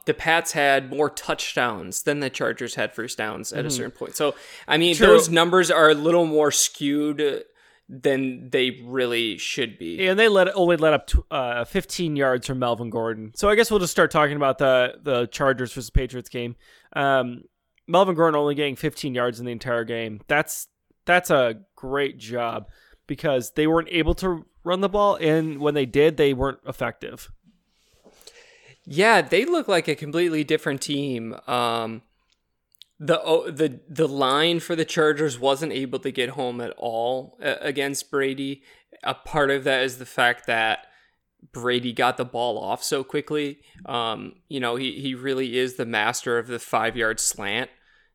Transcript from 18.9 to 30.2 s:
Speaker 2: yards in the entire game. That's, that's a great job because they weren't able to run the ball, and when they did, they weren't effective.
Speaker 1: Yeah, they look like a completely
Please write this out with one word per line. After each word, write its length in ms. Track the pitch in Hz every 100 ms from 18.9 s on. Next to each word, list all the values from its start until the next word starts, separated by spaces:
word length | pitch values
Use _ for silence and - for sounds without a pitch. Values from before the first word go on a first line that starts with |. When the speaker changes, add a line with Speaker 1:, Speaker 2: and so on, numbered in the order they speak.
| - 147
Speaker 2:
yards 260 | 123 120 113
in 40 | 123
the 60 |
entire 320 | 117 127 117
game. 380 | 113 117 113 107 -
That's, 420 | 147 156 - - _ _ _
that's 240 | - 180 175
a 280 | 151 120 110 _ -
great 400 | 131 139 139 127
job 520 | 110 120 117 113 101 - _ _ -
because 440 | 143 160 131 120
they 160 | - 156
weren't 220 | 165 160
able 240 | 175 156
to 320 | 165 185 165 - _
run 160 | 170 185
the 80 | 196
ball, 280 | 208 202 -
and 420 | 160 160 160 143
when 160 | 147
they 100 | 147
did, 320 | 127 139 156 151
they 160 | 143
weren't 280 | 127 135 131 -
effective. 640 | - 120 - - 120 - - _ _ _ _ _ _ _ _ - - - _ _ _ -
Speaker 1:
Yeah, 340 | 139 214 208
they 240 | 135 170
look 240 | 262 339 240
like 180 | 180 160
a 80 |
completely 500 | 147 147 165